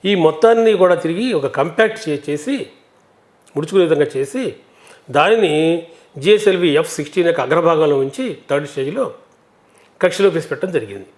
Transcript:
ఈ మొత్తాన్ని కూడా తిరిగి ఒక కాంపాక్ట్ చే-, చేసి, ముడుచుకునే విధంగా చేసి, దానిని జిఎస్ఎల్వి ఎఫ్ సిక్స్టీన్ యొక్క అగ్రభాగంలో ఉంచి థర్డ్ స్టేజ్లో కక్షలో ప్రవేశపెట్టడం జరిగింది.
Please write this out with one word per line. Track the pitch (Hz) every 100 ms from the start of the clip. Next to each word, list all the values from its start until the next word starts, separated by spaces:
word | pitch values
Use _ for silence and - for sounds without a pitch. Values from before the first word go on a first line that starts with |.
ఈ | 190 196 160
మొత్తాన్ని | 156 226 226 226 202
కూడా | 180
తిరిగి | 175 165 170 247
ఒక | 180 135 -
కాంపాక్ట్ | 156 165 220 220
చే-, | 160 143 147
చేసి, | 147 190 269 - _ _ _ _ _ _ _ _ -
ముడుచుకునే | 160 190 170
విధంగా | 151 147 131
చేసి, | 135 262 226 - _ _ - - -
దానిని | 135 165 226 185 151 160 170 165 - _ -
జిఎస్ఎల్వి | 151 208 208 185 175 143
ఎఫ్ | 160 -
సిక్స్టీన్ | 143 - 170
యొక్క | 160
అగ్రభాగంలో | 127 160 170 165 156 139
ఉంచి | 135 - 262 - -
థర్డ్ | 143 147
స్టేజ్లో | - 135 214 262 - _ _ _ _ _ _ _ _
కక్షలో | 185 - 196
ప్రవేశపెట్టడం | 165 156 139 190
జరిగింది. | 165 107 98 95